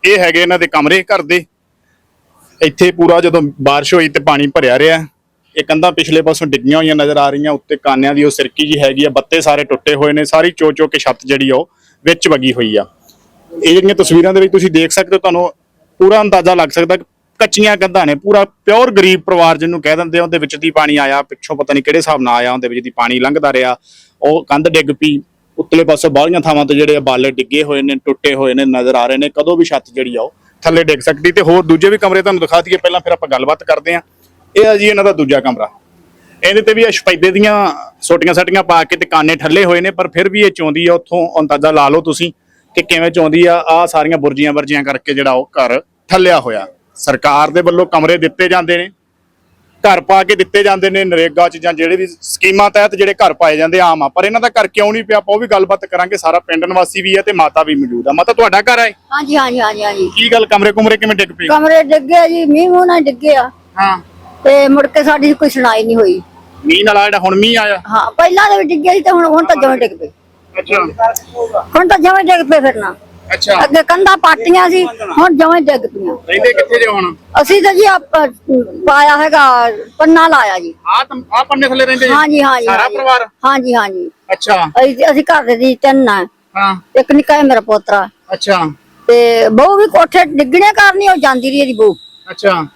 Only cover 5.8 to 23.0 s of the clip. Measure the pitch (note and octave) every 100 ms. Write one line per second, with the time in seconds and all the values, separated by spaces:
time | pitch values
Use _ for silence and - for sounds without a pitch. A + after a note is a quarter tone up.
5.8 | F3 E3+ E3 D#3 D#3+ D#3 D#3+ C3+ B2+ D3+
6.8 | D#3 D3+ C#3+ D3 C#3+ C#3+ D3+ C#3+ _ D3
7.8 | - C3 C#3 C#3+ D3 C#3 C3 - D3+ D3
8.8 | C#3 C3+ D3 C3+ - E3 D#3 D3 D3 C3
9.8 | - C#3+ D3 D3 D3+ D#3+ E3+ E3+ D#3 C#3+
10.8 | D#3 D3+ C#3 B2 C3 C#3 C3+ C3 E3+ _
11.8 | _ _ D3+ E3+ - D3 C3 B2 A#2 G#2+
12.8 | F#2+ _ _ _ _ _ _ - E3 F3
13.8 | F#3+ G3+ F3 E3 F3 F#3+ F#3+ F#3+ F3+ D#3+
14.8 | D#3+ - F#3 F#3+ F#3+ F3 F3 - _ _
15.8 | _ _ F#3 G#3+ G#3 F#3+ E3+ F3+ D#3 E3
16.8 | E3+ F#3 - _ _ _ G#3+ - G#3+ G#3
17.8 | F#3+ F#3 D#3 C#3+ G3 G#3 G3 _ - A3
18.8 | B3+ G3 F#3+ F#3 E3 F3+ E3 D#3 E3 E3+
19.8 | D3+ D#3 E3+ E3 E3+ E3+ C#3+ D3+ D#3+ D#3
20.8 | D3+ D3 C#3 C#3 C#3+ - - C#3+ C#3 C#3
21.8 | C3+ D#3+ - D3+ B2+ A#2+ B2 B2+ B2 A#2+
22.8 | B2 -